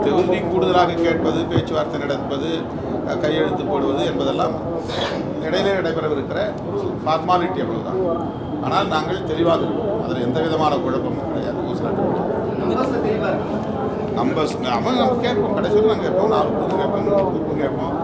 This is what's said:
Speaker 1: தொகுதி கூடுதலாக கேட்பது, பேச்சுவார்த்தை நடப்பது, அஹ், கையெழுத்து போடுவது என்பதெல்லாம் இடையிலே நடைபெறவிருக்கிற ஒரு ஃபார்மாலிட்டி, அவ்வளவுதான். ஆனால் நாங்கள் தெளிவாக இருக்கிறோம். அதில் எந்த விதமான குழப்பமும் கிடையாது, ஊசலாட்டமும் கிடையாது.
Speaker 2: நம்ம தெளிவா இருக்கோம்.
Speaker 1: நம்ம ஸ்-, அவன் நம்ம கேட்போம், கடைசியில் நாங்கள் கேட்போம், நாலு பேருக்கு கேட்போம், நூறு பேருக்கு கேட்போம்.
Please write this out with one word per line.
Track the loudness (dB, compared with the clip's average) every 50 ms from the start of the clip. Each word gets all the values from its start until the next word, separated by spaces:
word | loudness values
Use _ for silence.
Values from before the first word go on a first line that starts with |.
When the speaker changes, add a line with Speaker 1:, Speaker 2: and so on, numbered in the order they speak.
| 2
Speaker 1:
தொகுதி | 4 4 4 4 4 2 0
கூடுதலாக | 0 0 2 2 2 4 4 4 4 4 2 0 2
கேட்பது, | 2 2 2 0 0 0 0 -2 2
பேச்சுவார்த்தை | 0 0 0 0 -2 -2 -2 -2 -2 -4
நடப்பது, | -2 -2 -2 -4 -2 -4 -4 -4 -2 -2 -4 -4 -4 -6 -6 -6 -6 -4 -4 -4 -2 -2
அஹ், | -2 0 0
கையெழுத்து | 0 2 2 2 2 0 -2 -2
போடுவது | 0 0 0 2 2 0 0 0 0
என்பதெல்லாம் | 0 0 0 0 2 2 0 0 0 -2 -4 -4 -4 -4 -4 -4 -4 -4 -2 -2 -4 -4 -4 -4 -4 -4 -2
இடையிலே | 0 0 2 2 2 2
நடைபெறவிருக்கிற | 0 0 0 -2 -2 0 0 -2 -2 -2 -4 -2 -2 -2 -2 -4 -6 -6 -4
ஒரு | -4 -2 -2 -2 -4 -4 -2
ஃபார்மாலிட்டி, | 0 0 0 2 2 2 2 2 0 -2 -2 -2
அவ்வளவுதான். | -2 -4 -4 -4 -4 -2 0 0 0 0 -2 -4 -6 -6 -6 -6 -6 -6 -4 -2
ஆனால் | 0 0 0 0 2 0
நாங்கள் | 0 0 0 -4 -4 -2 -2
தெளிவாக | 0 2 4 4 4 4 2
இருக்கிறோம். | 0 -2 -2 0 0 0 -2 -2
அதில் | -2 -2 0 0
எந்த | 0 2 2 2
விதமான | 2 2 2 2 2 2 2 0
குழப்பமும் | 0 -2 0 -2 -2 -2 -2 -4 -4
கிடையாது, | -4 -2 -2 -2 -2 -2 -2 -2
ஊசலாட்டமும் | -2 -2 -2 -2 0 0 2 0 2
கிடையாது. | 0 0 -2 -2 -2 -2 -2 -2 -2
Speaker 2:
நம்ம | 0 0 0 2 0 0 0 0 0
தெளிவா | 0 0 0 0 0 0
இருக்கோம். | -2 -2 -2 -4 -4 -2 -4 -4 -2 -2 -4 -4 -4 -4 -2 -2 0
Speaker 1:
நம்ம | 0 2 2 2 0 0
ஸ்-, | -2 -2 -2 0 0
அவன் | 0 0 2 2 2
நம்ம | 2 2 2 2 0
கேட்போம், | 0 2 2 0 0 0 0
கடைசியில் | 0 4 4 4 6 6 4
நாங்கள் | 2 0
கேட்போம், | 0 2 2 2 4 2
நாலு | 2 2 2
பேருக்கு | 0 0 0 0 0 0 0
கேட்போம், | 0 0 0 2
நூறு | 2 4 4 2 2
பேருக்கு | 0 -2 -2 -2 -2 0 0
கேட்போம். | 0 0 -2 -2 -2 -2 -4